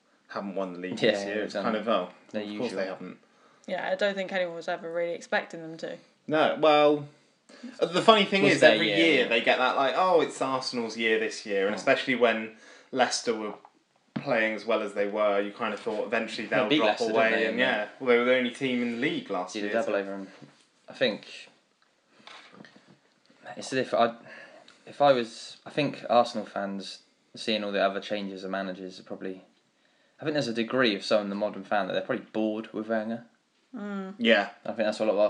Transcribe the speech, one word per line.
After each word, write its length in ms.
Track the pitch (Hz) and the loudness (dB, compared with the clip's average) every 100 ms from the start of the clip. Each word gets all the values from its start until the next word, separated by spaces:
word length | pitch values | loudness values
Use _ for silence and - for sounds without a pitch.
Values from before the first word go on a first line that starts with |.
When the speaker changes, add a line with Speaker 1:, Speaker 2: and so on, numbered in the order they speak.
| _ _ - | _ _ -14
Speaker 1:
haven't 260 | 110 98 | -10 -6
won 200 | 92 92 | -6 -6
the 40 | 87 | -6
league 200 | 92 110 | -8 0
this 220 | 120 101 | 2 2
Speaker 2:
Yeah, 60 | 101 | -2
Speaker 1:
year. 160 | 107 | -4
It's 100 | 101 | -4
Speaker 2:
they've 80 | 104 | -4
Speaker 1:
kind 120 | 107 | -2
Speaker 2:
done 80 | 107 | -2
Speaker 1:
of, 60 | 107 | 0
oh, 200 | 101 92 - - | 0 -2 -10 -12
Speaker 2:
their 100 | 107 | -10
Speaker 1:
of 60 | 104 104 | -8 -6
course 140 | 117 | -6
they 40 | 95 | -6
Speaker 2:
usual. 120 | 104 | -6
Speaker 1:
haven't. 240 | 92 90 - _ _ _ _ - | -8 -12 -16 _ _ _ _ -10
Speaker 3:
Yeah, 220 | 180 - | -6 -4
I 40 | |
don't 200 | 190 202 | -2 -2
think 180 | 196 185 | -2 -4
anyone 220 | 190 175 | -4 -4
was 140 | 170 165 | -6 -6
ever 240 | 175 165 | -6 -6
really 220 | 170 170 | -4 -4
expecting 480 | 165 - 208 - 170 | -6 -4 -4 -4 -10
them 140 | 160 160 | -12 -12
to. 180 | 156 - - _ - | -12 -12 -18 _ -2
Speaker 1:
No, 300 | 156 131 - | 2 2 4
well, 480 | 156 147 147 147 143 - _ _ _ - - - | 6 8 6 4 -2 -16 _ _ _ -20 -18 -4
the 220 | 190 175 | -2 4
funny 220 | - 214 196 | 6 6 6
thing 160 | 196 | 4
Speaker 2:
Was 100 | 196 | 4
Speaker 1:
is, 60 | 147 | 8
Speaker 2:
their 140 | - | 8
Speaker 1:
every 140 | 110 107 | 8 4
Speaker 2:
year, 80 | 101 | 4
Speaker 1:
year 240 | 165 139 | 6 4
Speaker 2:
yeah. 60 | 117 | 4
Speaker 1:
they 120 | 117 | 2
get 180 | 120 120 | 2 4
that, 180 | 127 104 | 2 2
like, 180 | 135 135 | 2 2
"Oh, 240 | 185 170 | 4 4
it's 200 | 147 - | 2 -2
Arsenal's 540 | 135 131 - 123 113 110 | -2 -2 -4 -4 -4 -2
year 220 | 113 110 | 0 2
this 260 | 107 - 110 | 0 -6 -4
year," 200 | 98 98 | 0 0
and 80 | |
Speaker 2:
Oh. 40 | 101 | 0
Speaker 1:
especially 360 | - 135 - | 0 2 2
when 380 | 120 117 110 110 - - - _ | 4 4 4 -4 -12 -20 -20 _
Leicester 420 | 135 120 - - | 0 0 0 -2
were 200 | 110 107 101 - _ _ _ _ | -4 -4 -10 -18 _ _ _ _
playing 400 | - 139 120 110 | -8 -2 0 0
as 120 | 107 107 | -2 -2
well 160 | 110 | -2
as 100 | 104 | -2
they 160 | 101 101 | -2 -2
were, 320 | 107 104 101 | 0 2 2
you 120 | 101 | -2
kind 200 | 98 113 | -4 -4
of 60 | 104 | -4
thought 260 | - 107 101 | -4 -4 -2
eventually 400 | 117 113 - 104 | -4 -4 -6 -2
Speaker 2:
They'll 140 | 107 | 0
Speaker 1:
they'll 80 | 107 | 2
Speaker 2:
beat 80 | 147 | 2
Speaker 1:
drop 120 | 107 | 2
Speaker 2:
Leicester, 180 | 104 113 | 2 2
don't 100 | 110 | 2
Speaker 1:
away, 140 | 113 | 4
Speaker 2:
they, 60 | 113 110 | 2 0
Speaker 1:
and 40 | |
Speaker 2:
and 60 | 113 | 0
Speaker 1:
yeah, 280 | 131 110 104 - | 0 0 -4 -2
well, 100 | 131 | 2
they 80 | 120 | 4
were 60 | 120 | 4
the 100 | 127 | 2
only 140 | 123 | 0
team 320 | - 135 123 | -2 -2 -2
in 100 | 120 | -2
the 60 | 117 | -2
league 320 | 147 165 - | -2 -4 -4
last 240 | 95 90 | -6 -6
Speaker 2:
do 60 | 107 | -6
the 40 | 104 | -2
Speaker 1:
year, 40 | |
Speaker 2:
double 200 | 113 113 | -2 0
Speaker 1:
so. 40 | 101 | -2
Speaker 2:
over 140 | 98 | -4
'em. 160 | 98 95 - - _ _ _ - | -8 -12 -18 -20 _ _ _ -16
I 40 | |
think 560 | - 127 95 - - - _ _ _ _ _ _ _ - - - - - - _ _ _ _ _ _ - - | -2 -2 -2 -10 -20 -20 _ _ _ _ _ _ _ -20 -20 -20 -20 -20 -20 _ _ _ _ _ _ -16 -12
it's 160 | - | -4
as 60 | 131 | -4
if 160 | 123 | 0
I, 200 | - 117 - - - - - - - - | 2 2 0 -16 -20 -20 -20 -20 -20 -12
if 140 | - | 4
I 120 | 143 | 6
was, 440 | 127 113 - - - - | 6 2 -8 -18 -18 -8
I 40 | |
think 340 | - 139 - - | -2 -2 -4 2
Arsenal 380 | 120 120 110 98 | 4 4 0 -6
fans 540 | 101 98 98 92 - _ _ _ | -6 -6 -8 -12 -16 _ _ _
seeing 280 | - - 107 | -8 -2 -2
all 80 | 101 | 0
the 100 | 98 | 2
other 180 | 95 95 | 2 0
changes 440 | - 104 98 95 | -4 -6 -6 -8
of 60 | 95 | -6
managers 480 | 95 98 92 92 - | -6 -6 -8 -12 -14
are 40 | |
probably, 380 | - 95 95 92 - _ _ _ _ _ _ - | -14 -10 -10 -12 -16 _ _ _ _ _ _ -10
I 40 | |
think 100 | 151 | -4
there's 140 | 147 117 | -2 -2
a 40 | |
degree 420 | 113 113 127 123 | -2 -2 2 2
of 100 | 98 | 0
some 180 | - 110 | 0 0
in 60 | 101 | 0
the 40 | 101 | -2
modern 280 | 104 98 | -4 -6
fan 220 | 95 107 92 | -4 -2 0
that 60 | |
they're 80 | 95 | -4
probably 240 | 95 113 92 | -4 -6 -4
bored 400 | 110 110 107 110 | -2 -2 -2 -6
with 160 | 107 110 | -8 -4
Wenger. 360 | 110 110 113 - _ _ _ _ 247 | -4 -4 -8 -12 _ _ _ _ -12
Speaker 3:
Mm. 380 | 208 196 190 196 | -8 -8 -8 -2
Speaker 1:
Yeah. 300 | 117 107 98 - | 2 2 2 -6
Speaker 2:
I 40 | - | -8
think 60 | 110 | -4
that's 200 | 107 110 | -2 0
what 100 | 110 | 0
a 40 | |
lot 60 | |
of 60 | 98 | 2